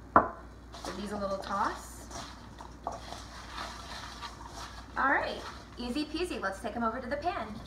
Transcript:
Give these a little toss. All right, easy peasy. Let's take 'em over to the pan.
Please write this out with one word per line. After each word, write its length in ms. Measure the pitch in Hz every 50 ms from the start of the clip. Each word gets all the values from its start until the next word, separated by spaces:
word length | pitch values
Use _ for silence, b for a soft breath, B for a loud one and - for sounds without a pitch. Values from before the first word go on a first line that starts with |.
| - - -
Give 800 | - - - - - - - - - - - - - - - -
these 140 | 196 208 202
a 60 | 208
little 220 | 208 202 196 196 190
toss. 680 | - - 202 196 226 311 370 - - - - - - - - - - - - - - - - - - - - - - - - - - - - - - - - - - - - - - - - - - - - - - - - - - - - - - - - - - - - - - - -
All 140 | - 254 269
right, 320 | 294 - - - 226 - - - - - - - -
easy 280 | - 240 247 247 294 302
peasy. 360 | - - 320 359 349 285 220
Let's 200 | 196 190 190 -
take 160 | - 214 202
'em 80 | 233 233
over 160 | 226 220 262
to 80 | 247 233
the 80 | 285
pan. 420 | 285 320 349 392 339 226 220 208 - -